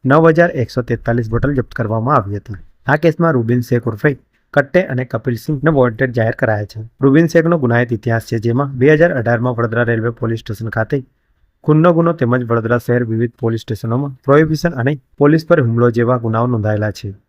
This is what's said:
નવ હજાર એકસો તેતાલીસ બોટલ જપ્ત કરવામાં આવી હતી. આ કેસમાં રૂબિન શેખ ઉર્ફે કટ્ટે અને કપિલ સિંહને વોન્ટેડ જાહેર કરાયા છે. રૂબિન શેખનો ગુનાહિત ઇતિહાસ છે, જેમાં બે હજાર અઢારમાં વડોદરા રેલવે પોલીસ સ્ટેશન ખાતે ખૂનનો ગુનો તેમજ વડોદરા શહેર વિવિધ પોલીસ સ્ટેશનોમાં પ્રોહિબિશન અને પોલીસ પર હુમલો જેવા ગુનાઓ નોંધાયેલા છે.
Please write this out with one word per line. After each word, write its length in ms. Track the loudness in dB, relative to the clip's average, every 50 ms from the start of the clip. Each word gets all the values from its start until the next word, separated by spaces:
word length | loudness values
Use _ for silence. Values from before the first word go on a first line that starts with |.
| 2
નવ 240 | 4 4 6 6 4
હજાર 220 | 4 4 2 2
એકસો 300 | 0 -4 -6 -4 -4 -6
તેતાલીસ 480 | -4 -4 -4 -4 -2 -2 -2 -2 -2 -2
બોટલ 240 | -2 -2 0 0 -2
જપ્ત 180 | -2 -4 _ -6
કરવામાં 420 | -6 -4 -2 -2 -2 -2 -2 -4
આવી 200 | -4 -6 -8 -10
હતી. 180 | -10 _ -12 -16 -16 -16 -20 _ _ _
આ 80 | -4 -2
કેસમાં 380 | 0 0 -2 0 0 -2 0 0
રૂબિન 280 | 0 0 0 -2 -2
શેખ 260 | 0 -2 -4 -2 -2
ઉર્ફે 300 | -4 -6 -2 -2 -2 -2 -2 _ _ _ _ _ _ 0
કટ્ટે 300 | 0 0 2 0 0 0
અને 220 | 0 -4 -6 -6
કપિલ 300 | -6 -8 -6 -4 -4 -6
સિંહને 360 | -4 -4 -6 -6 0 0 0
વોન્ટેડ 400 | 2 2 2 0 0 -2 -4 -2
જાહેર 200 | 0 0 0 0
કરાયા 340 | 0 -2 -2 -2 -2 -2 -4
છે. 240 | -8 -12 -16 -16 -16 _ _
રૂબિન 260 | 2 4 4 4 2
શેખનો 300 | 4 2 2 2 2 0
ગુનાહિત 360 | 0 0 0 2 0 0 0 -4
ઇતિહાસ 280 | -4 -2 -2 -2 -2
છે, 180 | -2 -4 -6 -2
જેમાં 320 | -2 0 0 0 -2 -4
બે 220 | -2 2 4 4 6
હજાર 200 | 6 4 2 2
અઢારમાં 400 | -2 0 0 0 0 0 -2 -2
વડોદરા 300 | -2 -4 -2 0 -2 0
રેલવે 260 | 0 0 -2 -2 -4
પોલીસ 300 | -6 -4 -4 -4 -4 -6
સ્ટેશન 300 | -6 -10 -10 -8 -8 -6
ખાતે 340 | -4 -4 -2 -2 -4 -6 -6 _ _ _ _ _ _ _ _ _ _ _ 0
ખૂનનો 300 | 2 4 4 6 4 4
ગુનો 200 | 4 2 0 0
તેમજ 300 | 0 0 0 0 -2 0
વડોદરા 340 | -2 -2 -2 0 0 -2
શહેર 260 | -2 0 0 0 0 0
વિવિધ 280 | -2 -2 -2 -2 -4 _ _
પોલીસ 220 | -4 -4 -4 -4
સ્ટેશનોમાં 480 | -6 -8 -8 -6 -4 -4 -2 -2 -4 -6 -8 _ _
પ્રોહિબિશન 460 | 2 4 4 4 2 0 -2 -2 -4
અને 260 | -2 0 -2 -2 -2 -4 _ _ _
પોલીસ 280 | _ 4 4 4 2 4 2
પર 120 | 2 4
હુમલો 300 | 4 2 2 2 2 2
જેવા 260 | 2 2 0 0 0
ગુનાઓ 300 | 0 -2 -2 -2 0 0
નોંધાયેલા 440 | 0 -2 -2 0 -2 0 0 -2 -4
છે. 220 | -6 -8 -12 -12 -12 _ _